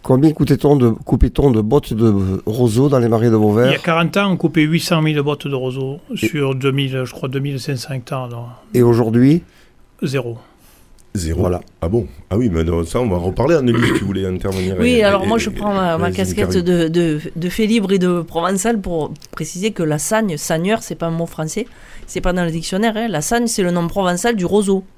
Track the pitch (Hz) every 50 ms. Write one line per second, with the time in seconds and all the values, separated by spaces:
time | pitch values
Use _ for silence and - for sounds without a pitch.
0 | - - 131 127 147 160 151 - 143 - 143 117 - 143 147 143 123 117 110 -
1 | - - 135 120 - 127 - - 131 143 117 110 107 107 135 147 - - 120 107
2 | 117 113 101 98 95 95 95 92 - 104 107 113 123 117 104 120 135 147 135 131
3 | 117 113 117 110 113 120 110 110 107 107 104 113 120 131 147 - - 175 165 165
4 | 170 156 - 202 202 196 180 - - 156 - 160 151 156 165 165 - - 175 160
5 | 156 156 151 147 143 147 147 147 - 147 139 127 127 127 127 135 131 135 139 170
6 | - - 240 - 110 110 - 147 143 135 135 131 135 139 135 139 139 131 131 131
7 | 127 120 - - - 135 127 135 139 143 139 131 - - 139 120 - - 135 131
8 | 117 - 143 131 127 120 120 117 120 120 120 - - - - 123 120 120 120 117
9 | 123 113 110 120 127 139 156 175 - - _ - - _ _ _ - _ _ -
10 | - 147 131 139 120 117 117 117 - _ _ _ _ - _ _ - _ - _
11 | - - - 101 85 80 80 82 95 90 90 87 - - _ _ - 87 101 117
12 | 95 80 - - - _ 92 110 127 110 85 80 82 82 85 85 82 80 - 117
13 | 127 113 90 87 85 95 - 113 120 147 170 151 131 120 117 117 117 107 - -
14 | 107 98 95 95 95 95 92 90 95 98 95 95 92 92 95 - 233 247 247 233
15 | 214 202 202 190 190 202 226 233 - 226 - - 196 208 196 196 185 175 165 165
16 | 175 175 180 190 190 185 175 208 202 180 180 180 170 180 180 175 165 160 165 175
17 | 175 165 151 151 165 - - 165 165 180 - - 220 208 226 233 196 190 196 190
18 | 180 180 175 175 160 - - 165 165 180 202 190 - 226 240 208 185 190 175 160
19 | 147 - - - - - - - 160 156 - 180 190 220 202 - 170 156 147 151
20 | - - 220 220 220 196 156 147 - - 170 160 170 196 220 226 - - 170 -
21 | 175 165 165 165 170 170 - - 156 160 - 214 - - - - - - - -
22 | - - - 185 - 185 175 180 175 165 160 165 160 - 185 190 220 226 214 214
23 | 233 233 180 147 156 - 233 240 240 226 - - 185 175 175 175 170 170 - 202
24 | 190 180 180 175 - 240 240 202 180 165 190 208 202 196 190 190 190 - -